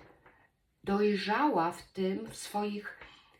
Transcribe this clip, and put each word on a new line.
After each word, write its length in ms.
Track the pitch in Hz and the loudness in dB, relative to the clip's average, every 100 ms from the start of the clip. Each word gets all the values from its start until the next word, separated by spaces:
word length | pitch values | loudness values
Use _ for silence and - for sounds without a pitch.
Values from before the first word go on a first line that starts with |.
| - - - _ _ _ _ _ | -20 -20 -20 _ _ _ _ _
dojrzała 880 | - 202 208 202 190 226 294 196 170 | 0 4 4 2 0 2 4 4 0
w 200 | 175 - | -2 -12
tym, 360 | - 190 196 226 | -2 -2 -2 -6
w 80 | - | -12
swoich, 640 | - 208 208 208 - - - - _ | -6 -4 -2 -4 -10 -16 -20 -20 _